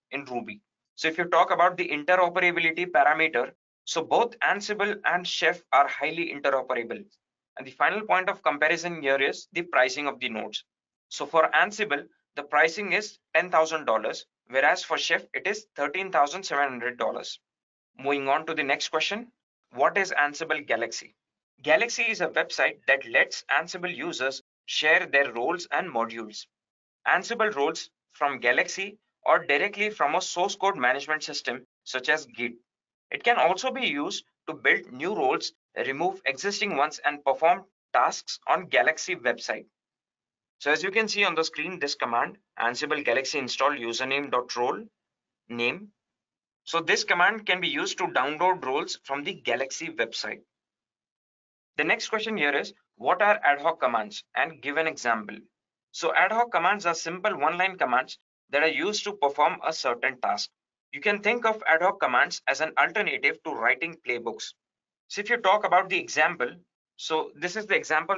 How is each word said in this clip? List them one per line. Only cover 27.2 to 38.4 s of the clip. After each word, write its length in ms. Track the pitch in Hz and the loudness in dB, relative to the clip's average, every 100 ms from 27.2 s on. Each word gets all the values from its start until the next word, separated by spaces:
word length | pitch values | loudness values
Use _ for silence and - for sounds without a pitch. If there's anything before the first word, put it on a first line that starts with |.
| - 233 214 170 | 0 -2 0 2
roles 340 | 147 160 - _ _ | 0 -2 -10 _ _
from 280 | - 143 131 | -2 -2 2
Galaxy 600 | 120 131 180 - 202 - _ _ - | 2 2 0 -4 -10 -12 _ _ 2
or 200 | 165 160 | 2 4
directly 440 | 143 202 202 214 | 2 0 -2 -4
from 240 | 214 147 | 0 0
a 80 | 156 | 0
source 340 | - 175 196 202 | -2 0 -2 2
code 220 | 196 190 | 0 2
management 460 | 123 135 139 156 | 2 2 -2 -4
system 420 | 156 143 - 123 - _ | -4 -6 -6 -6 -10 _
such 260 | - 131 139 | -8 -2 0
as 180 | 156 143 | 0 -2
Git. 260 | - 120 - _ _ _ _ _ | -6 -6 -8 _ _ _ _ _
It 140 | 143 | 0
can 140 | 233 226 | 2 4
also 340 | 160 185 262 | 4 2 -4
be 160 | 262 214 | -2 -2
used 380 | 143 165 208 - _ - | -2 -4 -8 -12 _ -12
to 60 | |
build 380 | 147 127 147 - | -2 0 0 -2
new 240 | 127 170 175 | -8 -4 0
roles, 380 | 131 131 - - _ - 123 | 0 0 -4 -12 _ -6 -4
remove 360 | 139 175 190 139 | -2 -4 -2 -4
existing 500 | 135 196 202 202 147 | -4 -4 -4 -2 0
ones, 220 | 151 - 147 | 0 0 -4
and 180 | 143 139 | 0 0
perform 380 | 135 165 180 - _ _ | 4 4 2 -2 _ _
tasks 460 | 127 139 - - - | 2 2 0 -10 -8